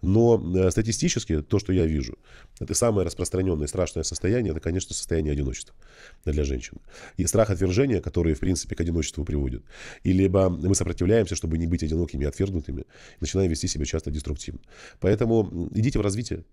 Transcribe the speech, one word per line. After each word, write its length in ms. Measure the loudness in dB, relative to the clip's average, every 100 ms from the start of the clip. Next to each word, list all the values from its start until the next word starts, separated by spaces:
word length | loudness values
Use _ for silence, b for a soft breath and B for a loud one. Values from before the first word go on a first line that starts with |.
Но, 400 | 4 4 6 4 4 2
э, 140 | 2
статистически 720 | 2 0 0 0 -2 -2 -2
то, 160 | 0 -2
что 140 | 2
я 140 | 2 2
вижу, 320 | 0 -4 -10 B B B -12
это 140 | -6
самое 300 | 0 2 2
распространённое 640 | 0 -2 -2 0 0 0 -2
и 20 |
страшное 360 | -2 -2 -2
состояние, 480 | -6 -2 0 0 0
это, 80 | -2
конечно, 340 | -2 -4 -4
состояние 380 | -8 -2 -2 0
одиночества 420 | -2 -2 -6 -12 -20 B B B B
для 200 | -4 0
женщин. 340 | 0 -2 -6 -16 -20 B B -4
И 100 | 0
страх 240 | 2 2
отвержения, 500 | 2 2 2 2 2
который, 340 | 0 0 2
в 40 | 2
принципе, 380 | 0 -2 -2 -4
к 40 |
одиночеству 440 | -2 0 -2 -4
приводит. 400 | -4 -2 -2 -4 -12 B B B
И 80 | 2
либо 380 | 4 6 6 4
мы 240 | 2 0
сопротивляемся, 600 | 0 0 0 2 4 2
чтобы 240 | -2 -2 -2
не 80 | 0
быть 160 | -2
одинокими 420 | 0 -2 -2 -2
и 20 | -4
отвергнутыми, 580 | -2 -2 -2 -6 -10 -10 B B B
начинаем 300 | -4 0 0
вести 160 | 0 -4
себя 200 | -4 -4
часто 240 | -4 -4
деструктивно. 500 | -6 -6 -8 -8 -12 -16 B B B
Поэтому, 480 | 0 2 4 2 2
м, 200 | -2 -4
идите 240 | 0 0 0
в 40 |
развитие 420 | 0 -2 -4 -8 -10